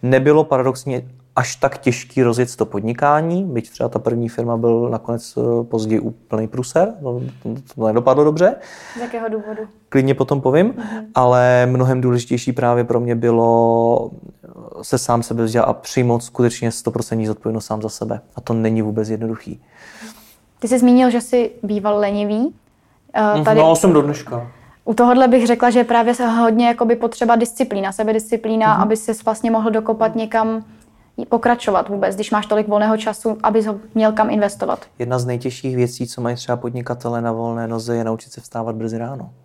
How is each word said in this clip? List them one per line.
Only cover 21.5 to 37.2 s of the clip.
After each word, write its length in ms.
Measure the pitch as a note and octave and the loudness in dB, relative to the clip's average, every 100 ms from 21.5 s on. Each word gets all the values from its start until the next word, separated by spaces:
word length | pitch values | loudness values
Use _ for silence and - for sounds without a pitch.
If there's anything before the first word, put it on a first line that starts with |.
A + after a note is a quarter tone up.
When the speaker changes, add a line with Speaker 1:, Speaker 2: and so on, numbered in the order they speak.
| - | -4
Speaker 2:
býval 340 | G#3 G#3 G3 G#3 | -6 -4 0 0
lenivý. 580 | G#3 G3+ G#3 G#3+ C4+ - _ _ _ _ _ | 0 -2 -2 -2 -2 -6 _ _ _ _ _
Eh, 200 | - G#3+ G#3 | 0 2 2
Speaker 1:
Mhm, 80 | |
Speaker 2:
tady 160 | D3+ - | 4 6
Speaker 1:
no, 160 | D#3+ D#3+ | 6 6
jsem 180 | F#3+ | 6
do 80 | D#3+ | 4
dneška. 500 | C#3+ C#3+ - A#2+ - - - _ - | 4 -2 -6 -10 -10 -18 -20 _ -6
Speaker 2:
u 80 | |
tohodle 340 | A3+ A#3+ B3 C4 | 2 4 6 6
bych 200 | B3 A#3 | 6 4
řekla, 220 | A#3+ B3 | 2 4
že 100 | A#3+ | 4
je 40 | |
právě 320 | A#3+ A#3+ A#3 A#3+ | 4 2 2 0
se 100 | A#3+ | 0
hodně 400 | A#3 A#3 A3 A#3+ | 2 2 4 2
jakoby 280 | A#3 A#3 A#3 | 2 0 0
potřeba 400 | A#3 A3+ A3+ A#3 | -2 -2 2 2
disciplína, 560 | A#3 - B3 G3+ G3 | 2 -2 -2 -2 -4
sebedisciplína, 840 | G3 G#3+ A3 A3 A3+ A3 A3 A3 | -4 -2 -2 -2 -4 -2 0 2
Speaker 1:
Mhm. 80 | G#3+ | 2
Speaker 2:
aby 140 | G3+ A3 | 2 0
ses 280 | - A3 - | -2 -4 -4
vlastně 260 | A3 A#3 | -2 0
mohl 200 | A3+ A3 | 0 0
dokopat 440 | A3 A3 A3 A3 A3+ | -2 -2 0 0 -2
někam 480 | A3 A3+ A3 A3 A3 - _ _ _ - A#3 | -2 -2 -2 -4 -10 -20 _ _ _ -12 -2
pokračovat 600 | A#3 A3+ A#3+ - F#3+ E3+ | 0 0 0 0 0 0
vůbec, 260 | G3+ F#3+ G3 | -2 -2 -4
když 160 | G#3+ | -2
máš 140 | G#3 G#3 | -2 0
tolik 220 | G#3+ G#3+ | -2 0
volného 300 | G#3 G#3 G#3+ | 0 2 0
času, 400 | G#3+ G#3 A3+ G#3+ | -2 -4 -4 0
abys 220 | A3 A3 G#3+ | 0 2 0
ho 100 | G#3 - A3 | -6 -6 0
měl 160 | G#3+ | 0
kam 180 | G#3+ A3 | 2 0
investovat. 500 | G#3+ G3+ G3+ F#3+ - - _ | 2 0 -2 -6 -6 -8 _
Speaker 1:
Jedna 200 | A#2+ B2+ | -4 -2
z 60 | B2 | -2
nejtěžších 500 | B2 B2+ B2 C3+ B2+ | -4 -6 -8 -6 -2
věcí, 320 | B2 - B2 | -2 -2 -10
co 140 | - | -6
mají 140 | A#2+ B2 | -6 -6
třeba 220 | - B2 | -4 -4
podnikatelé 640 | B2 B2 A#2+ B2 A#2+ A#2+ | -4 -8 -8 -8 -4 -4